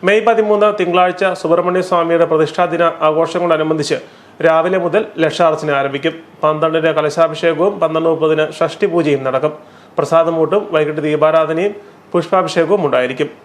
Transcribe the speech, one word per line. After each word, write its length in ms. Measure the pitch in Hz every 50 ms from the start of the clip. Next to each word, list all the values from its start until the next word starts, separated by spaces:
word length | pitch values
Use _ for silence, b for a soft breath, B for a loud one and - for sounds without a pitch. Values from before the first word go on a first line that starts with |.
| - 185
മെയ് 140 | 202 220 214 233
പതിമൂന്ന് 400 | 226 214 214 208 214 208 208 214 202 -
തിങ്കളാഴ്ച 440 | 185 170 175 185 180 185 180 185 196 190 180 175
സുബ്രഹ്മണ്യ 400 | - 165 165 170 170 180 180 185 180 180
സ്വാമിയുടെ 360 | 185 170 170 165 170 170 170 156
പ്രതിഷ്ഠാദിന 520 | 156 156 160 147 - - 175 175 160 165 170 165 160 - 156 156
ആഘോഷങ്ങളോടനുബന്ധിച്ച് 880 | 156 156 160 156 - 180 175 175 160 156 156 156 160 160 147 - - - - B B B B B B B 156
രാവിലെ 340 | 160 160 160 160 185 185 190 175
മുതൽ 160 | 175 160 156 - - - - 160
ലക്ഷാർച്ചന 480 | 156 - - 175 160 156 147 156 151 143 139
ആരംഭിക്കും. 340 | 139 139 135 139 139 165 160 - - - - - -
പന്ത്രണ്ടിന് 480 | 156 156 156 156 160 156 165 156 160 156 151
കലശാഭിഷേകവും 760 | 151 151 147 170 165 156 156 147 - 170 165 147 170 202 202 196
പന്ത്രണ്ട് 280 | 175 160 156 160 165 165 165
മുപ്പതിന് 320 | - 156 156 156 151 156 151 - -
ഷഷ്ഠി 300 | 170 160 - - 208 196 165
പൂജയും 300 | 170 160 151 143 135 131 131
നടക്കും. 260 | 127 131 139 151 151 - B B B B B B B -
പ്രസാദമൂട്ടും 680 | 160 143 165 165 165 165 165 160 160 151 175 208 208 208 170
വൈകിട്ട് 260 | 156 151 147 156 156 147 151
ദീപാരാധനയും 680 | 151 147 147 156 156 165 160 151 160 165 185 202 208 B B B B B B B -
പുഷ്പാഭിഷേകവും 680 | 175 165 - - 185 180 160 - 175 165 156 196 202 170 143
ഉണ്ടായിരിക്കും. 440 | 123 127 127 127 127 127 151 - - -